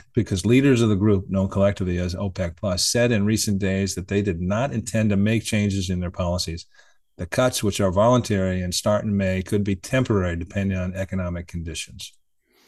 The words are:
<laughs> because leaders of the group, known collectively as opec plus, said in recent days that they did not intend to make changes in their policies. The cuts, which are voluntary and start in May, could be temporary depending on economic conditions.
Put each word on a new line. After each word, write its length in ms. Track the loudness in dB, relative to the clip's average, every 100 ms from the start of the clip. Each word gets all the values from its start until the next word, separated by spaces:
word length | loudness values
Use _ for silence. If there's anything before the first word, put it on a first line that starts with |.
| -4
<laughs> 80 |
because 300 | -2 0 0
leaders 360 | 4 4 6 4
of 60 | 4
the 60 |
group, 300 | 4 4 4 2
known 200 | 0 0
collectively 480 | 2 2 2 -2 -2
as 160 | -2
opec 400 | -4 -6 -4 -6
plus, 300 | -4 -4 -2
said 260 | 0 2 2
in 140 | 2
recent 340 | 2 2 0 0
days 340 | 0 0 -2
that 120 | -4 -2
they 140 | 0
did 180 | 0 -2
not 300 | -2 -2 -2
intend 360 | -4 -2 0 2
to 80 | 2
make 260 | 2 0
changes 460 | 0 0 0 0 -2
in 100 | -4
their 120 | -4
policies. 540 | -4 -2 -2 -4 -8 -14 -20 -20 _ _ -12
The 80 |
cuts, 360 | -4 0 0 0
which 180 | -2 0
are 100 | 0
voluntary 720 | 4 4 4 2 0 0 -2
and 120 | -4
start 300 | -2 0 0
in 140 | 0 0
May, 240 | 0 -2
could 220 | -2 -2
be 100 | 0
temporary 600 | -4 -2 -2 2 0 0 -4
depending 400 | -4 -4 -2 -2
on 160 | -4
economic 520 | -6 -6 -4 -4 -6 -8
conditions. 680 | -8 -8 -10 -12 -14 -18 _ _ _ _ _